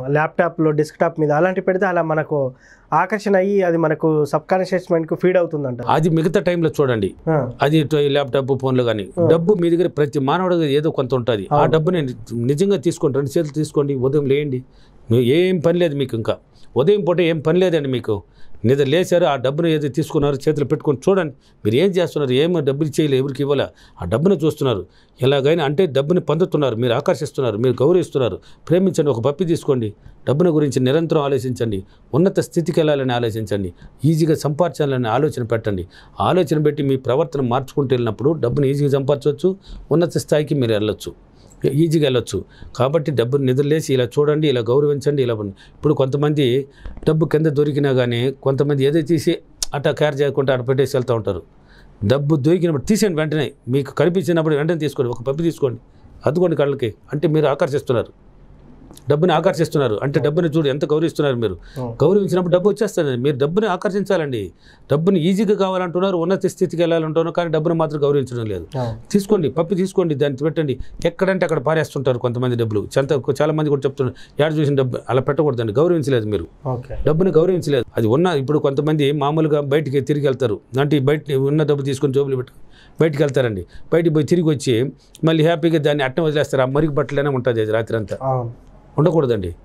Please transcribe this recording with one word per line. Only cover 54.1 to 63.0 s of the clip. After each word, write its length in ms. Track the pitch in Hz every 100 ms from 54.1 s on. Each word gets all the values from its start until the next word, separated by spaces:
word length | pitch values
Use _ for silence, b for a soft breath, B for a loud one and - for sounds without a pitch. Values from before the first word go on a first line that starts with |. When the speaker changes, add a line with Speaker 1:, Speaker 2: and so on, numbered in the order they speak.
| 180 147 165 160 143
Speaker 2:
వెంటనే 200 | 160 170
తీసుకోండి, 320 | 151 - 120
ఒక 120 | 120
పప్పి 200 | 123 143
తీసుకోండి, 380 | 170 - 135 117 - b b - -
అద్దుకోండి 320 | 156 180 151
కళ్ళకి, 300 | 143 135 117 - -
అంటే 140 | 151 165
మీరు 220 | 156 147
ఆకర్షిస్తున్నారు, 600 | 139 165 139 - 117 92 - - - - - - - - - -
డబ్బుని 240 | 147 180
ఆకర్షిస్తున్నారు. 600 | 160 180 147 165 156 131 104
అంటే 160 | 139 147
డబ్బుని 300 | 143 156 170
చూడు 140 | 151 143
ఎంత 160 | 139 151
గౌరవిస్తున్నారు 520 | 151 160 - 147 120
మీరు. 120 | 110 87 B B
Speaker 1:
అవును. 160 | 123
Speaker 2:
గౌరవించినప్పుడు 600 | 113 151 202 185 180 175 180
డబ్బు 120 | 202
వచ్చేస్తుంది. 440 | 202 208 185